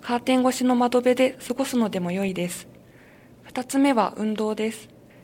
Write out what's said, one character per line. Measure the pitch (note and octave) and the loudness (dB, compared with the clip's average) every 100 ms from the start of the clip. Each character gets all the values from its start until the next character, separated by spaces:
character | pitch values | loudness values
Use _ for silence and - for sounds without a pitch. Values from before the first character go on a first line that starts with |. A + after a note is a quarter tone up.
カ | - A#3+ | -4 -4
ー | |
テ | C4 B3+ | 2 2
ン | |
越 | B3+ | 2
し | B3+ B3+ | 2 2
の | A#3+ | 2
窓 | B3 B3 | 4 4
辺 | B3 B3+ | 4 4
で | C4 - - | 2 0 -8
過 | |
ご | B3 | -4
す | C4 B3 | -2 0
の | G#3+ | 0
で | F#3 | -2
も | F3 | -4
良 | F#3 G3 | -2 -2
い | |
で | F#3 F3 | -4 -6
す。 | - - - - - - - - - | -8 -16 -20 -20 -20 -20 -20 -20 -20
二 | - C4 | -10 -10
つ | B3 C#4 | -4 2
目 | C#4 | 2
は | A#3 F#3+ - | 2 0 -2
運 | G#3+ | -6
動 | G#3+ G#3+ | -4 -4
で | G#3 A3 | -4 -6
す。 | - - - - - | -8 -16 -20 -20 -20